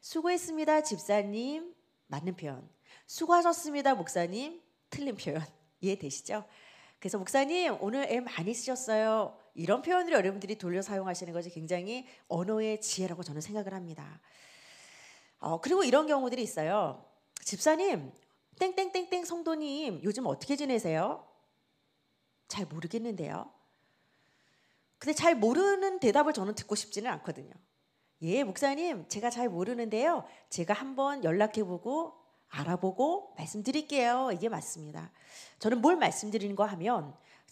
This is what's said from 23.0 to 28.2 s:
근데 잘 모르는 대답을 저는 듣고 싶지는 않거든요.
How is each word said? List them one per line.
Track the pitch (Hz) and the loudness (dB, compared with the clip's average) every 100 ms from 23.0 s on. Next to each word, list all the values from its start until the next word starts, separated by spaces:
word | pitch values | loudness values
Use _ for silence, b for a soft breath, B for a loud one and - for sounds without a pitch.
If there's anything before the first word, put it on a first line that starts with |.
| 233 190 156 82 - _ _ _ _ _ _ _ _ _ _ _ _ _ _ - | -4 -4 -4 -6 -8 _ _ _ _ _ _ _ _ _ _ _ _ _ _ -8
근데 | - | -2
잘 | 302 330 | 4 6
모르는 | 285 214 285 392 392 392 370 | 6 4 6 4 4 2 2
대답을 | 247 277 294 | 4 6 4
저는 | 285 196 | 2 -2
듣고 | 208 - 208 | -4 -4 -4
싶지는 | - 202 240 | -4 -6 -4
않거든요. | 156 - 139 143 - _ _ _ _ _ - | -6 -6 -10 -12 -20 _ _ _ _ _ -8